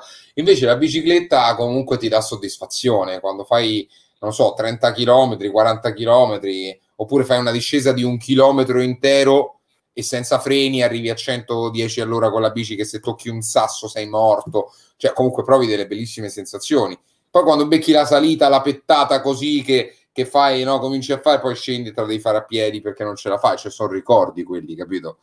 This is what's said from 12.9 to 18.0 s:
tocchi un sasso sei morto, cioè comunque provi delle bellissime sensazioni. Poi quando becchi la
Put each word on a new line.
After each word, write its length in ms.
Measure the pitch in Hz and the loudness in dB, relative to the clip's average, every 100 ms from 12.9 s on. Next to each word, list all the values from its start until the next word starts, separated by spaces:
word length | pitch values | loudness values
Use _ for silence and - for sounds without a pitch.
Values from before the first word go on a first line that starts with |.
| 107 | -6
tocchi 300 | 120 110 120 | -8 -8 -10
un 120 | 113 | -8
sasso 460 | 110 131 110 - 110 | -2 0 0 -4 -10
sei 200 | 110 107 | -10 -6
morto, 640 | 107 110 104 - 107 - _ _ _ | 0 2 2 0 -4 -4 _ _ _
cioè 160 | 131 | -4
comunque 300 | - 131 127 | 0 -2 0
provi 240 | 120 135 120 | 2 2 4
delle 200 | 104 95 | 0 -2
bellissime 400 | 101 113 - 104 | -8 -10 -10 -12
sensazioni. 680 | 104 92 101 - 147 98 90 _ _ _ | -12 -14 -12 -2 0 0 -4 _ _ _
Poi 140 | 175 | 2
quando 240 | 160 147 147 | 4 2 2
becchi 240 | 160 160 | 2 4
la 140 | 151 | 2